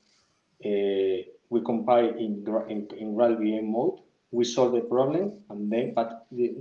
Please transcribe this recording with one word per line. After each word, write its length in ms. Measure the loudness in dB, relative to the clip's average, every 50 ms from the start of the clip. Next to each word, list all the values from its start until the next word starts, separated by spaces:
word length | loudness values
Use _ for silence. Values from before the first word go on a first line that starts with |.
| _ _ _ _ _ _ _ _ _ _ _ _ -4
uh, 40 | -2 0 0 2 2 2 2 2 2 0 -2 -4 -10 -18 _ _ _
we 120 | -2 0 0
compile 440 | 0 -2 -2 2 4 4 6 4 4 0
in 260 | -2 -4 -4 -4 -6 -4
Gra-, 220 | -2 -2 -2 -2 -4
in, 200 | -6 -8 -8 -8 -12 -10
in 160 | -8 -6 0
Graal 220 | 2 4 4 4
V 200 | 2 0 0 0
M 140 | 0 -2 -2
mode. 300 | -2 0 0 0 -2 -4 -16 _ _ _ _ _
We 120 | 0 0 0
solve 280 | 2 2 2 2 4
the 80 | 2 0
problem, 520 | 0 0 2 2 2 2 2 0 -2 -2 -6 -10 -16 -14
and 220 | -10 -6 -4 -2
then, 220 | 0 0 -2 0 0
but 320 | -2 -2 -2 -6 -14 -18 _
the 240 | -2 -2 -2 -2 -2 -6